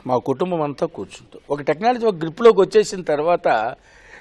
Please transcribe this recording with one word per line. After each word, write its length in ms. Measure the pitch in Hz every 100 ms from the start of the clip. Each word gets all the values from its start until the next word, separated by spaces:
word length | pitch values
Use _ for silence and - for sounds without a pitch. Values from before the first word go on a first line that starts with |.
| 127
మా 120 | 123
కుటుంబం 440 | 135 131 185 170
అంతా 240 | 147 135 165
కూర్చుంటాం. 540 | - 98 - - - -
ఒక 120 | 143
టెక్నాలజీ 440 | 139 165 226 254 226
ఒక 80 |
గ్రిప్‌లోకి 460 | 175 160 156 226 202
వచ్చేసిన 420 | 185 220 208 196
తర్వాత 760 | 160 147 160 175 175 120 113 135 _ - - -